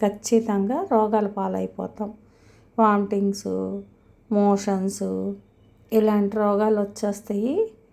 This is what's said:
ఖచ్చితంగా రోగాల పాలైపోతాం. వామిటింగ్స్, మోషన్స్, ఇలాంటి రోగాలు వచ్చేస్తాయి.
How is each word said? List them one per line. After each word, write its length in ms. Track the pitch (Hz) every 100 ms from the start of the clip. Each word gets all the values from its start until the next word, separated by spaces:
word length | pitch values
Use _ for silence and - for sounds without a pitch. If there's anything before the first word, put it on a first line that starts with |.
ఖచ్చితంగా 720 | 208 202 - 226 226 202 196 277 392
రోగాల 340 | 226 214 214 202 202
పాలైపోతాం. 720 | 190 190 185 - 190 - 208 - - _ - - _ -
వామిటింగ్స్, 720 | 220 202 202 202 202 196 196 190 190 196 202 _ _ _ _
మోషన్స్, 760 | 208 202 202 202 190 190 196 190 190 190 202 - _ _ _ _
ఇలాంటి 420 | 220 214 208 202 214
రోగాలు 440 | 208 202 214 208
వచ్చేస్తాయి. 800 | 202 - 208 202 - 202 226 339 440 - _